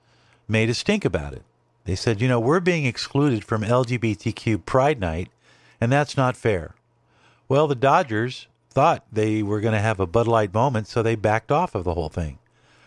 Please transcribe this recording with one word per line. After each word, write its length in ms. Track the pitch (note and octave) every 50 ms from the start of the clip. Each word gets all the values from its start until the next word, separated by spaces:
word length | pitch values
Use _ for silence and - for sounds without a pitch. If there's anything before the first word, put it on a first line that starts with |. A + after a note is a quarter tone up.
| _ _ _ _ _ _ _ _ _ -
made 220 | G#2+ A2 A2+ A2+
a 40 | A#2
stink 300 | - - - G#3 G#3 -
about 300 | B2+ F2 F2 C#2+ C#2+ C2
it. 80 | - - _ _ _ _ _ _ _ -
They 100 | F#2 F#2
said, 260 | - - B2 A2 G2
"You 80 | B2 B2+
know, 120 | B2+ A#2+
we're 200 | A2 C3 D#3+ G3
being 240 | F3 F3+ F3 D#3+ C#3+
excluded 600 | B2 - - - - - C#3 C#3+ D3 A#2+ G#2 -
from 180 | - A#2 A2
L 220 | G#2 G#2 A#2+ B2+ B2+
G 120 | A#2 B2+
B 180 | A2+ A#2+ A2+ G2+
T 180 | - - A#2
Q 260 | - - - A#2 G#2+ F#2
Pride 420 | - - - C3 C3 D3 D#3 A#2+
Night, 300 | F#2 E2 D#2+ F2 F#2 - _ _ _ _ _ _ _ _ _ _
and 100 | A#2 A#2+
that's 240 | C3+ C#3+ D3 - -
not 200 | C#3 C3 B2+ A#2+
fair." 380 | - - A#2 G2+ F2 D#2 D2+ - _ _ _ _ _ _ _ _ _ _ _ _ _ _ -
Well, 180 | C3+ C#3+ D#3+
the 80 | C#3+ C#3
Dodgers 760 | A2+ C#3 C3+ D3+ F3+ F#3 A#2+ A2 G#2+ A#2 B2+ - - - - _ _ _ _
thought 380 | - C3 D3 E3 D3 - - _
they 320 | G#2+ A2 G#2+ A2 G#2+ A2
were 180 | G#2+ G2+ G#2+ G#2+
gonna 200 | G#2 A2+ A2 G#2
have 200 | G2+ A2+ G#2+ F#2
a 60 | F#2+
Bud 200 | E2+ E2+ A#2 A#2
Light 260 | A#2 A#2 A2+ G#2+ G2
moment, 360 | F#2+ A2 B2 C#3+ B2 A2 G#2 -
so 140 | - A#2+
they 120 | G#2+ A2+ A2+
backed 380 | G#2 G2 G#2+ G#2+ A2+ - -
off 220 | C#3 D#3+ F#3 - -
of 100 | G2 E2+
the 100 | F2+ E2
whole 160 | E2+ E2+ E2
thing. 280 | - F2+ E2 D2 C2+ - _ _ _ _ _ _ _ _ _